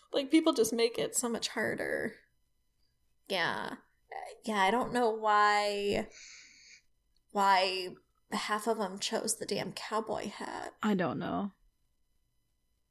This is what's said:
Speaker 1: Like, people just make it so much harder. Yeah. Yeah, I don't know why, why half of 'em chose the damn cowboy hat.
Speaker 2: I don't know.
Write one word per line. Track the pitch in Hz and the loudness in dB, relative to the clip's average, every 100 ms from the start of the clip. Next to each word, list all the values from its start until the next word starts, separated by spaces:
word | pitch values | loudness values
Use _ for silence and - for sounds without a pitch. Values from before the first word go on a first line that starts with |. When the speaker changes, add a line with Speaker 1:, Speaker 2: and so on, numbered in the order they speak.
| _ | _
Speaker 1:
Like, | - 269 | -4 4
people | 320 320 | 4 6
just | 277 220 | 4 2
make | 233 233 - | 2 0 0
it | - - | -4 -2
so | 240 | -2
much | 226 - | -2 -4
harder. | 226 226 208 71 71 214 - _ _ _ _ _ _ _ _ _ _ - | -2 -2 -2 -2 -2 -4 -8 _ _ _ _ _ _ _ _ _ _ -4
Yeah. | 185 156 101 - - _ _ _ - - - | 0 0 -2 -4 -8 _ _ _ -12 -12 -10
Yeah, | 226 208 | -2 2
I | 190 | 4
don't | 233 - | 4 0
know | 247 226 | 0 0
why, | 220 214 208 208 208 208 202 202 214 208 - - - - - - - _ _ _ _ _ | 2 4 6 6 4 2 0 0 -2 -4 -12 -20 -20 -20 -20 -20 -20 _ _ _ _ _
why | 208 196 185 190 185 185 - _ _ _ | 2 4 4 4 0 -6 -10 _ _ _
half | 208 - 214 233 | -6 -2 -2 0
of | 220 | -2
'em | 190 202 | -2 -4
chose | - 226 214 - | -4 -2 -2 -4
the | - | -4
damn | 202 - | -4 -6
cowboy | - - 220 220 - 208 | -8 -4 -4 -2 -4 -6
hat. | - - - - - | -8 -10 -8 -10 -4
Speaker 2:
I | 214 185 | 0 2
don't | 156 135 | 0 -2
know. | 175 180 196 - _ _ _ _ _ _ _ _ _ _ _ _ _ | -4 -4 -4 -8 _ _ _ _ _ _ _ _ _ _ _ _ _